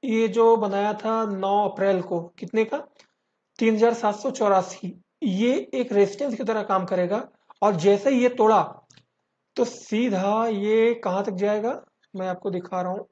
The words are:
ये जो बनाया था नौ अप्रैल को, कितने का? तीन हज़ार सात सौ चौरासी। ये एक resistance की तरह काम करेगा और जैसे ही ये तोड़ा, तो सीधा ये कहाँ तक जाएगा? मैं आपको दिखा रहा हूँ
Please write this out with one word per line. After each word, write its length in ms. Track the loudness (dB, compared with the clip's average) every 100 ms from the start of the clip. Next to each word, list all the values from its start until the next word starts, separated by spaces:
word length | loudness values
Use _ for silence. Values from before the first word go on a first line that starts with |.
ये 260 | 0 0 0
जो 280 | 4 4 4
बनाया 360 | 2 0 -2
था 300 | -2 -2 -2 -2
नौ 420 | -4 0 0 0
अप्रैल 320 | 0 0 0
को, 180 | -2 -6 -6 _
कितने 260 | -4 -2
का? 140 | 0 -2 -8 _ _ _ _ _ _ 0
तीन 160 | 2
हज़ार 200 | 4 2
सात 200 | 2 -2
सौ 160 | -2 -6
चौरासी। 600 | -2 2 2 2 -8 -12 -14 _ _
ये 300 | -2 0 0 0 -2
एक 180 | -6 -2
resistance 420 | 2 2 2 -6 -4
की 80 |
तरह 180 | -4 -4
काम 220 | 0 -2
करेगा 380 | 0 -2 0 -2 -6 _ _ _
और 140 | 0 2
जैसे 340 | 4 4 4
ही 120 | 2
ये 60 | 2
तोड़ा, 320 | 4 4 4 2 -8 _ _ _ _ _ _ _ -4
तो 80 |
सीधा 840 | -4 -4 -6 -2 0 0 0 0 -2
ये 460 | -2 0 2 2
कहाँ 300 | 0 -4 -4
तक 80 | -4
जाएगा? 460 | -2 -2 0 -2 -6 _ _ _
मैं 140 | -10 -8
आपको 220 | -6 -6
दिखा 300 | -8 -6 -6
रहा 100 | -6
हूँ 140 | -6 -10